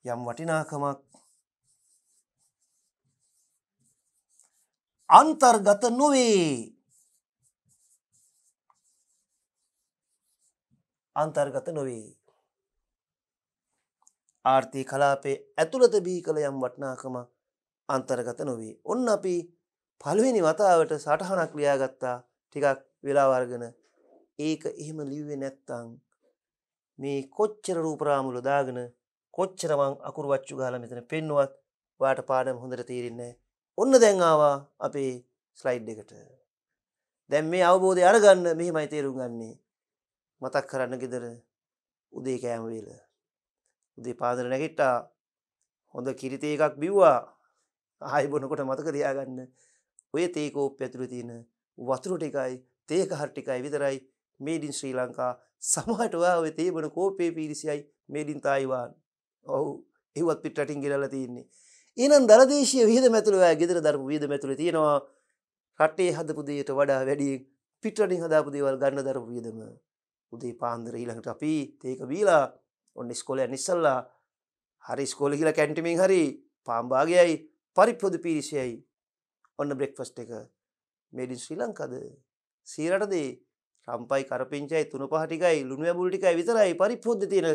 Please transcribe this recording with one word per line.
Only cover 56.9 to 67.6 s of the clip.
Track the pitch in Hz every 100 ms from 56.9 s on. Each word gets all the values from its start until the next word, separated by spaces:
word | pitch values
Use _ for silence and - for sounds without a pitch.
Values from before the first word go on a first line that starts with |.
කෝපේ | 165 190 190 170
පීරිසියයි | 160 156 151 156 147 143 _ -
made | 143 147
in | 143
Taiwan. | 143 135 135 127 120 _ _ _ _ _ -
ඔව්. | 143 151 139 - _ _ -
ඒවත් | 170 156
පිට | 156 151
රටින් | 143 143
ගෙනල්ලා | 139 139 135
තියෙන්නේ. | 135 127 123 - _ _ _ _ -
එහෙනම් | 262 294 240
දලදේශීය | 220 262 285 262 262 220
වියදම | 233 254
ඇතුළේ | 220 214 190
ඔයා | 175 156
ගෙදර | 170 170
දරපු | 151 147 135
වියදම | 151 143
ඇතුළේ | 143 135 135
තියෙනවා. | 170 160 151 143 - _ _ _ _ _ _ _
රටේ | 156 156 180
හදපු | 151 160 151 143
දේට | 143 139
වඩා | 135 143 135 131
වැඩියෙන් | 147 139 135 - _